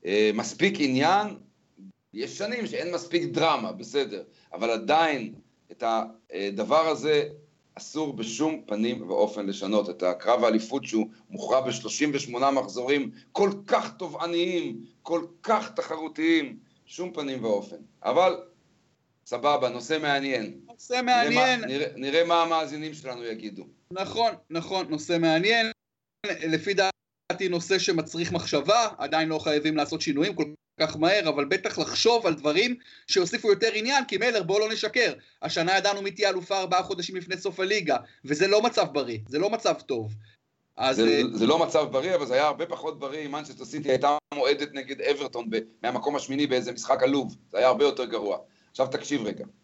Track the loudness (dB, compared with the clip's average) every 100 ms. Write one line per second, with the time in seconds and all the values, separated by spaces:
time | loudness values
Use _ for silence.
0 | 0 2 2 2 -4 0 0 2 0 2
1 | 4 2 0 -8 -20 _ _ _ -20 -20
2 | _ -10 -10 -6 -6 -4 -6 -6 -6 -6
3 | -4 -2 -2 0 2 2 -2 -8 -4 -2
4 | -2 -6 -12 _ _ -4 0 0 2 2
5 | 4 0 -6 -12 _ _ _ -6 -2 0
6 | -2 -10 _ -6 -6 -4 2 4 4 0
7 | 2 2 0 -6 _ _ _ -20 -12 -6
8 | -6 -4 -6 -2 -2 -2 -6 -2 -2 -2
9 | -4 2 2 0 -6 -6 0 0 0 -2
10 | -2 -2 2 4 4 2 0 -6 -2 -2
11 | -2 -6 _ -10 0 0 0 -6 -6 -2
12 | -2 -2 -4 0 2 2 -2 -6 0 0
13 | 0 -10 _ 0 0 0 0 0 0 -10
14 | -10 -6 -4 0 0 0 -4 -8 -16 _
15 | -4 -4 -4 -14 -2 0 0 -8 -6 -6
16 | -8 -2 2 4 2 -10 _ _ _ -10
17 | -8 -6 -6 -4 0 0 -2 -16 -20 _
18 | 0 4 4 2 -8 _ _ _ _ _
19 | _ _ -8 -2 2 2 0 -2 -4 -2
20 | 0 0 0 -2 -4 -10 -20 -20 -6 -2
21 | 2 2 4 4 4 2 -2 -4 -4 -4
22 | 0 2 4 4 4 2 0 -6 -10 -10
23 | -12 -10 -8 -8 -10 -12 -18 _ _ -8
24 | -6 0 -2 -2 _ -8 -4 -4 -4 -6
25 | 0 2 4 4 4 2 0 -4 _ _
26 | _ _ -8 -6 -2 -2 0 2 2 0
27 | _ _ _ -4 -2 -2 0 0 2 0
28 | -2 -4 -4 -4 0 -2 4 4 4 -2
29 | -2 0 0 -2 0 0 2 0 -2 -2
30 | -2 0 0 0 -4 -4 _ _ -2 2
31 | 4 4 2 0 0 0 -2 -4 -4 2
32 | 4 4 2 0 0 2 2 0 -10 -20
33 | -2 0 0 0 2 4 4 0 0 0
34 | 0 0 2 0 2 0 0 -2 -2 2
35 | 2 0 _ _ -6 -2 2 4 2 0
36 | -4 0 0 0 -2 -2 2 0 0 -6
37 | -6 -8 -8 -6 -6 -4 0 0 2 -2
38 | -2 _ -6 0 4 4 4 2 0 0
39 | -4 -6 -6 -2 0 0 0 -2 -2 -4
40 | -4 -10 -16 _ _ _ _ -4 0 4
41 | 6 6 2 2 4 4 4 2 2 0
42 | 0 0 2 2 2 0 -4 -6 -6 -6
43 | -8 -8 -8 -8 -10 -14 -10 -6 0 2
44 | 4 0 _ -2 2 2 0 -8 -10 -6
45 | -2 0 -2 -6 -4 -4 -6 _ -4 -2
46 | -2 -4 -4 -2 2 0 0 -8 -2 2
47 | 4 2 -2 -8 _ 2 4 6 4 2
48 | -4 -2 -2 -4 -6 _ _ -2 -2 -2
49 | -2 -2 -2 -6 -12 _